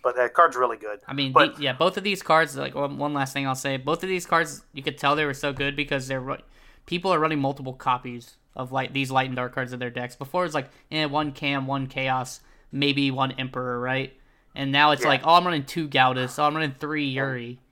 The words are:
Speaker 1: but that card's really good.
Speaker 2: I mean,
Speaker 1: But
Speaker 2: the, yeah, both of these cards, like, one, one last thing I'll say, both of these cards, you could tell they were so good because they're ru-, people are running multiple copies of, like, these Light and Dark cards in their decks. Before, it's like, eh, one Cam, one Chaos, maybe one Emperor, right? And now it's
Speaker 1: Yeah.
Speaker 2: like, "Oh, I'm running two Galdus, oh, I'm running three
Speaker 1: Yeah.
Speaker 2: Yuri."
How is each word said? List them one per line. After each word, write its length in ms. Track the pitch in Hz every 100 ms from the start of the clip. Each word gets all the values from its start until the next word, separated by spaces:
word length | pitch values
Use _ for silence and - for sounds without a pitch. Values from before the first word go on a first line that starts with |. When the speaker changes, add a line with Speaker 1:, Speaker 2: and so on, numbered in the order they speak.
Speaker 1:
but 120 | 127 123
that 180 | 120 -
card's 200 | 131 127
really 220 | 123 110
good. 220 | 107 104 -
Speaker 2:
I 60 |
mean, 180 | 139 135
Speaker 1:
But 240 | 147 143 -
Speaker 2:
the, 80 |
yeah, 100 | 139
both 240 | 127 175 185
of 60 |
these 180 | 196 190
cards, 340 | - 160 156 139
like, 200 | 139 143
one, 240 | 143 139
one 160 | 143 143
last 180 | 131
thing 140 | 143 135
I'll 80 | 131
say, 220 | 143 135
both 260 | 135 165
of 60 | 190
these 180 | 185 -
cards, 360 | 165 160 - -
you 120 | 143
could 160 | 135 135
tell 160 | 143 147
they 100 | 151
were 80 |
so 180 | 135 147
good 240 | 135 143 143
because 320 | 143 139 131
they're 120 | 135
ru-, 160 | 131 - - - - - -
people 260 | 175 190
are 60 | 165
running 220 | 156 151
multiple 340 | 139 139 131
copies 640 | 127 135 123 123 120 120 - _ -
of, 160 | 127
like, 220 | 131 131
these 160 | 135 131
Light 160 | 131 135
and 100 | 123
Dark 200 | 123 131
cards 180 | 127
in 60 | 123
their 100 | 123
decks. 260 | 123 123 -
Before, 300 | 139 180 175
it's 80 |
like, 160 | 151 135 - -
eh, 140 | 156 151
one 260 | 147 151
Cam, 340 | 135 143 139 135
one 220 | 139 131
Chaos, 540 | 135 131 127 123 - - - _
maybe 380 | 135 143 139 139
one 220 | 131 135
Emperor, 480 | 135 131 127 127 123
right? 340 | 127 131 131 - _ _ _
And 180 | - 139
now 200 | 139 151
it's 100 | 143
Speaker 1:
Yeah. 60 | 127
Speaker 2:
like, 140 | 135
"Oh, 100 | 147
I'm 120 | 170 180
running 200 | 160 135
two 220 | 170 151
Galdus, 500 | 139 131 127 127 135
oh, 60 |
I'm 100 | 147
running 220 | 156 151 135
three 280 | 147 151 143
Speaker 1:
Yeah. 160 | 131
Speaker 2:
Yuri." 360 | 135 127 120 123 _